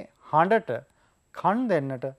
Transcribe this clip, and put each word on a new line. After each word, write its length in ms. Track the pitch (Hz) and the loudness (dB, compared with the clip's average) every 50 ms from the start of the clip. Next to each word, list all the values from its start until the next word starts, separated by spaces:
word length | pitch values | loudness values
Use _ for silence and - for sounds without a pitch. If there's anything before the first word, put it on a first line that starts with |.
| - - _ _ _ | -6 -10 _ _ _
හඬට 460 | - - 151 165 190 220 226 - - 120 - - _ _ _ _ _ _ _ _ _ - | 0 2 2 4 4 4 0 0 -2 -8 -8 -8 _ _ _ _ _ _ _ _ _ -10
කන් 340 | - - 170 196 240 262 240 | -4 -2 0 0 0 0 0
දෙන්නට 360 | 190 156 139 135 135 123 120 135 131 | 0 0 -2 -2 -6 -8 -8 -10 -10